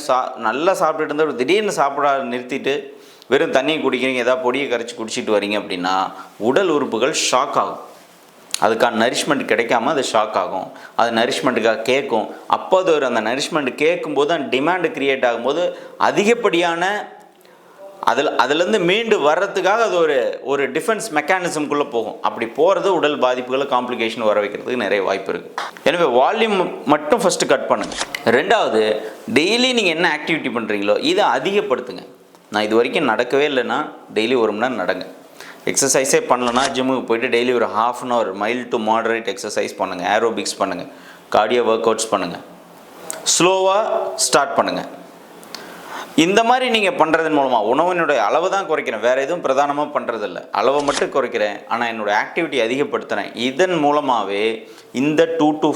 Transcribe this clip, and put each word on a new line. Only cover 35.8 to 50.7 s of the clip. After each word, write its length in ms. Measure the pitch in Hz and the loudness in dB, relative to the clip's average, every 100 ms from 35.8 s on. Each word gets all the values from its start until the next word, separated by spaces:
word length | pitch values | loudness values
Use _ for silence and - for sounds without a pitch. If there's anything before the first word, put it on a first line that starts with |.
| 139 139 131 160 - | 2 2 2 0 2
பண்ணலன்னா 320 | 127 123 123 135 | 0 2 2 0
ஜிம்முக்கு 320 | 123 131 127 - | 0 -2 -2 0
போயிட்டு 320 | 117 123 117 | -2 0 0
டெய்லி 160 | 123 | 2
ஒரு 120 | 123 107 | 2 0
half 300 | 101 117 120 | 0 0 -2
an 80 | 131 | -2
hour 320 | 120 101 95 | -2 -2 -2
mild 240 | 107 123 120 | -4 -4 -4
to 100 | 127 | -4
moderate 580 | 107 113 113 113 104 98 | 0 0 2 -2 -4 -6
exercise 400 | 107 107 110 - | -6 -4 -4 -4
பண்ணுங்க, 440 | 95 90 95 107 | -6 -4 0 2
ஏரோபிக்ஸ் 380 | 113 107 98 - | 2 -2 -6 -4
பண்ணுங்க, 280 | 95 90 95 - - - - | -4 -4 -10 -16 -20 -20 0
கார்டியோ 320 | - 110 120 | 2 4 2
ஒர்க் 240 | 110 113 113 | 2 2 2
அவுட்ஸ் 220 | 110 - | 0 -2
பண்ணுங்க, 300 | 101 87 87 - - - - - - - - - - | -2 -4 -8 -14 -20 -20 -20 -20 -20 -14 -8 -2 2
ஸ்லோவா 420 | 175 190 190 196 226 - - - | 4 4 2 2 0 -2 -4 -4
ஸ்டார்ட் 400 | - 156 139 - | 2 2 2 0
பண்ணுங்க. 300 | 98 87 85 - - - - - - - - - - - - - | 0 0 -6 -12 -20 -20 -20 -20 -18 -18 -16 -18 -14 -14 -6 2
இந்த 280 | 165 202 | 4 4
மாதிரி 260 | 233 254 254 | 4 2 2
நீங்க 360 | 220 196 - 156 | 2 0 2 4
பண்றதன் 320 | 160 160 151 | 4 4 2
மூலமா 240 | 135 120 | 4 2
உணவினுடைய 560 | 107 139 175 180 156 135 | 2 2 2 2 2 2
அளவு 320 | 104 143 180 | 4 2 2
தான் 200 | 196 170 | -2 -2
குறைக்கிறேன், 300 | 151 127 110 | -2 -2 0
வேற 220 | 117 131 | 2 2
எதுவும் 220 | 139 175 | 0 -2
பிரதானமா 480 | 139 131 143 143 147 135 | 0 2 2 0 -2 -4
பண்றதில்ல, 520 | 117 113 101 87 - | -4 -6 -6 -8 -6
அளவை 320 | 98 117 | 0 2